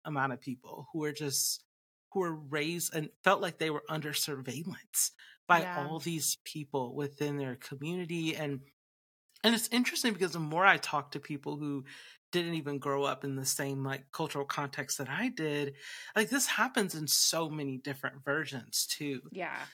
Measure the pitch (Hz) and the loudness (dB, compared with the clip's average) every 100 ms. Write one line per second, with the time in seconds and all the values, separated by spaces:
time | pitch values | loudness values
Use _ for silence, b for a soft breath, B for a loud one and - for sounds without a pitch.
0 | 160 147 135 127 - 127 - 143 147 165 | -6 0 0 -2 -6 -10 -10 -12 -8 -4
1 | 151 147 151 135 - - _ _ _ _ | -4 -2 -2 0 0 -2 _ _ _ _
2 | _ 196 175 156 143 147 151 175 165 160 | _ -2 -2 -2 -4 -2 0 0 -2 -2
3 | 151 - 185 185 185 170 160 151 - 156 | -4 2 4 6 4 0 0 0 -2 -4
4 | 151 139 - 135 131 131 170 - - - | -2 -2 -2 -2 -6 -6 -6 -10 -4 0
5 | - - B B - 170 180 175 143 160 | 0 -2 B B 6 6 6 -2 -2 -2
6 | 170 165 139 - - 156 143 139 123 135 | -2 0 0 -2 -6 -10 -4 -2 -2 -2
7 | 143 139 147 143 135 120 - 139 151 180 | -4 -2 -2 0 -4 -6 -10 -8 -4 -4
8 | 175 170 160 156 147 139 - _ _ _ | -2 -2 0 0 -2 -4 -8 _ _ _
9 | _ _ _ - 220 226 - 233 247 - | _ _ _ 2 4 4 2 2 2 2
10 | 240 185 180 165 151 160 190 165 - 151 | 2 2 0 0 0 6 8 8 4 -2
11 | 139 147 - 143 147 147 147 139 135 B | -2 -6 -6 -6 -6 -4 -2 -4 -6 B
12 | B B _ 175 170 165 143 143 143 139 | B B _ 0 0 -2 -2 -2 0 2
13 | 139 139 143 135 135 - 139 135 135 139 | 2 0 -2 -2 0 0 0 -2 -2 -4
14 | - - 156 143 139 - 139 - 131 - | -6 -4 -2 -2 -2 -2 -4 -4 -4 -4
15 | 131 151 247 - 156 147 143 139 B B | -4 -2 -2 -2 -2 0 -2 -6 B B
16 | B 208 214 269 - - 240 185 190 160 | B 2 4 2 2 2 2 2 0 0
17 | 151 - - 160 165 151 143 131 143 139 | 2 4 4 2 0 -2 -4 -4 -6 -4
18 | 131 139 139 147 147 135 107 - - - | -4 -4 0 0 0 -6 -4 -2 0 -2
19 | 147 127 - 185 165 - 131 | -2 -4 -6 -8 -6 -6 -10